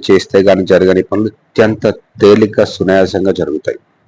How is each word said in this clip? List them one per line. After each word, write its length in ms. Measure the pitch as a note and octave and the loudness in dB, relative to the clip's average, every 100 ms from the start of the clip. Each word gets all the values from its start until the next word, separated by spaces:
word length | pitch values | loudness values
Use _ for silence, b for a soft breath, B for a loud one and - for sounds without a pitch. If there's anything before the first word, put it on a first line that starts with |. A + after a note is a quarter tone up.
| - | 0
చేస్తే 280 | F#2+ - G2 | 0 2 0
గాని 260 | G2 F#2+ F2+ | 2 0 2
జరగని 380 | F2+ F#2 F#2 | 2 2 0
పనులు 240 | F2+ G2 G#2+ | -2 -4 -4
అత్యంత 600 | - _ - A2 G#2+ A2+ - _ - | -8 _ -2 -2 0 -4 -4 _ 0
తేలిక, 420 | G#2 G#2 G#2+ G#2+ | 2 4 2 0
సునాయాసంగా 680 | G2+ - F#2+ F#2+ F#2 F#2+ G2 | -4 -2 0 0 0 -2 -2
జరుగుతాయి. 480 | F2+ D2+ D#2 - - _ _ | -2 -4 -6 -8 -10 _ _